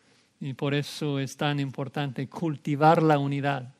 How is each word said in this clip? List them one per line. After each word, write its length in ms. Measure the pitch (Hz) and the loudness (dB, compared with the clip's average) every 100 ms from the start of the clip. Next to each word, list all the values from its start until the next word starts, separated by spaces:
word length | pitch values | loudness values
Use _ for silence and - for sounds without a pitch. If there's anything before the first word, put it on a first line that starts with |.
| _ _ _ - | _ _ _ -10
Y 140 | 143 | -10
por 200 | 123 143 | -2 0
eso 440 | 143 139 - 151 139 | 0 -2 -6 -4 -2
es 180 | 131 - | -4 -2
tan 240 | 151 143 | -2 0
importante 680 | 139 131 135 151 139 123 131 | -4 -6 -6 -4 -4 -4 -8
cultivar 720 | - 165 139 - 139 156 170 | -4 -4 -4 -4 4 6 6
la 160 | 160 147 | 6 4
unidad, 540 | 139 143 143 135 127 | 2 -2 -2 -4 -8